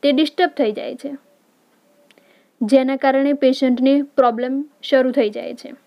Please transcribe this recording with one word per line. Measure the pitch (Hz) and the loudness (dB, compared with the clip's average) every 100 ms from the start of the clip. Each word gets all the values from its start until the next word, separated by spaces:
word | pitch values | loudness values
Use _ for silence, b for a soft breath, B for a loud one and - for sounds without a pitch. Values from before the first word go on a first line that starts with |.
તે | 285 | 2
disturb | 269 311 - 359 - | 2 0 0 -2 0
થઈ | 220 | -2
જાય | 214 - 254 | -2 -10 -10
છે, | 285 277 _ _ _ _ _ _ _ _ _ b b b b _ | -12 -14 _ _ _ _ _ _ _ _ _ b b b b _
જેના | 214 269 262 269 | 2 2 2 0
કારણે | 269 269 277 | 0 2 0
પેશન્ટને | 285 262 262 262 247 262 277 285 - | 2 2 2 0 2 2 2 0 0
problem | 247 226 254 269 302 _ | 0 0 -4 -6 -8 _
શરૂ | - 269 262 | -2 0 2
થઈ | 247 220 | 0 -2
જાય | 208 - 240 | -2 -12 -12
છે. | - - | -16 -20